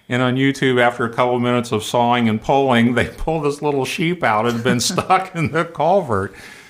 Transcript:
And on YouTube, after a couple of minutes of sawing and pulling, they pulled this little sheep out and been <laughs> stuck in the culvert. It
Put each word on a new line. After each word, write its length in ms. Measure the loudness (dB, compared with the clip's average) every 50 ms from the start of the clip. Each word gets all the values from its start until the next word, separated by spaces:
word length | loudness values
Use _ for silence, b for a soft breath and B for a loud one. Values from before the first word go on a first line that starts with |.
| B
And 140 | -4 -2 0
on 160 | 0 0 2
YouTube, 420 | 2 2 0 0 2 0 2 4 4
after 280 | 4 2 2 0 -4
a 20 | -4
couple 260 | 0 0 0 0 2
of 40 | 0
minutes 320 | 0 0 0 0 0 -2
of 100 | -4 -4
sawing 460 | -4 -2 0 0 2 2 2 2 2 0
and 100 | 0 -2
pulling, 520 | 0 0 2 2 2 4 4 4 4 4 2
they 140 | 2 0 -2
pulled 360 | -4 -6 -4 -4 -2 -2 -2
this 180 | -2 -2 -2
little 240 | -2 -2 -2 -2 -2
sheep 360 | -4 -4 -2 -2 -2 -2 0
out 220 | 0 0 0 2 0
and 160 | 0 -2 0
been 160 | 0 0 0 0
<laughs> 0 |
stuck 540 | 0 -2 -2 -2 0 2 2 0 0 -2 -6
in 160 | -4 -4 -2
the 140 | -2 -2 -4
culvert. 680 | -4 -4 -2 0 2 2 0 0 0 -2 -2 -2 -4
It 60 | B B B B B B B